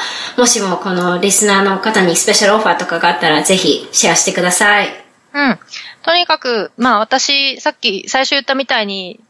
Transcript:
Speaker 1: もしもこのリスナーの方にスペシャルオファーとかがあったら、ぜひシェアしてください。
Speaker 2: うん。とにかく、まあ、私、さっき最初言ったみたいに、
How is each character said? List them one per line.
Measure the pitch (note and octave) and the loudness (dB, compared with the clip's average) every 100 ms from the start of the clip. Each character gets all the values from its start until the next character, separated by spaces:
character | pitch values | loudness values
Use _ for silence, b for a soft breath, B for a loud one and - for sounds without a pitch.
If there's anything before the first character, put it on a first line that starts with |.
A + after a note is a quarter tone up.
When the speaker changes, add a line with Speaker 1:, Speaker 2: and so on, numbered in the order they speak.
| B B B - | B B B 0
Speaker 1:
も | A#3+ | 2
し | A#3 | 2
も | G3 F3 | 0 -2
こ | G3 | -2
の | F3+ F3+ F3+ | -2 0 0
リ | G3 | 0
ス | G3 G#3 | 2 2
ナ | G3 | 2
ー | |
の | G3 F#3+ | 2 0
方 | A3 G#3+ | 0 2
に | F#3 E3+ | 2 2
ス | - | 2
ペ | |
シ | G#3 G3+ | 2 4
ャ | |
ル | G#3+ | 2
オ | |
フ | G#3 | 2
ァ | F3 | -2
ー | |
と | F3+ | -2
か | E3+ | -2
が | F3 | 0
あ | |
っ | F3 | 0
た | E3 | 0
ら、 | D3+ | 2
ぜ | D#3 F#3 | 2 2
ひ | D#3 C3+ - | 2 -2 -2
シ | - F3+ | -2 0
ェ | |
ア | E3 | 2
し | |
て | - | 0
く | F#3+ | 0
だ | F3+ | 0
さ | F3+ G#3 G#3 | 2 4 2
い。 | F#3+ - - _ _ | 0 -6 -20 _ _
Speaker 2:
う | C#4+ | -2
ん。 | C#4+ F#3+ - B B B | -2 -2 -8 B B B
と | - A#3+ | 0 0
に | - | 2
か | D#4 | -2
く、 | B3+ A#3 F3+ - | -2 -2 -4 -2
ま | B3 G#3+ | 2 2
あ、 | |
私、 | A3 C4 - C#4 C#4 B3+ | 2 0 0 0 -2 -2
さ | D4+ | -4
っ | D4 | -4
き | A#3+ G3 - | -4 -4 -2
最 | C4 | -2
初 | C4 | 0
言 | C#4+ | -2
っ | |
た | C4+ C4+ | -2 -4
み | C#4 | -2
た | B3+ | -2
い | G#3 | -2
に、 | G3 F3+ - _ | -6 -10 -14 _